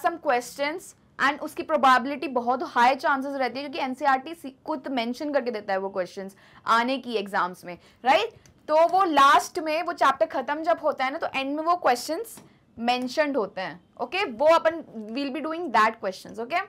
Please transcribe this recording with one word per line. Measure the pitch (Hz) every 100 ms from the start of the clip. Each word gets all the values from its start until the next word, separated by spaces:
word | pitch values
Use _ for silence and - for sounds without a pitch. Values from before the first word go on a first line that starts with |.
| 339
some | 339
questions | 302 247 247 - 285 349 - - _ -
and | 262 294
उसकी | 294 -
प्रोबेबिलिटी | 294 302 262 254 254 285 320
बहुत | 247 233 254
हाई | 320 254 240 269
चांसेस | 320 269 277 277
रहती | 247 247
है, |
क्योंकि | 285 330
एनसीईआरटी | 269 254 285 262 262 330
सी-, | 269 - -
खुद | 311 262
मेंशन | 262 226 247 302
करके | 285 240
देता | 208 208
है | 190
वो | 196
क्वेश्चंस | 196 180 - 196 - _ - -
आने | 226 240 269
की | 247 214
एग्जाम्स | 202 196 180 180 175
में, | 175 - _ 240
राइट? | 320 453 - _ _ -
तो | 311 339
वो | 370
लास्ट | 381 285 277 330 - 370
में | 311 311
वो | 349
चैप्टर | 349 294 - 320
खत्म | 320 254 294
जब | 320 330
होता | 294 - 262
है |
ना, | 311
तो | - 262
एंड | 269 294
में |
वो | 320 349
क्वेश्चंस | 311 247 - 330 466 - - _ _ -
मेंशन्ड | 240 247 254 277 294 269
होते | 190 190
हैं, | 180 170 _ -
ओके? | 254 359 392
वो | 220 302
अपन | 330 320 330 - 226 214
we'll | 240 285 294
be | 311
doing | 320 349 220
that | 220 226 202
questions, | 190 - 196 240
okay? | 339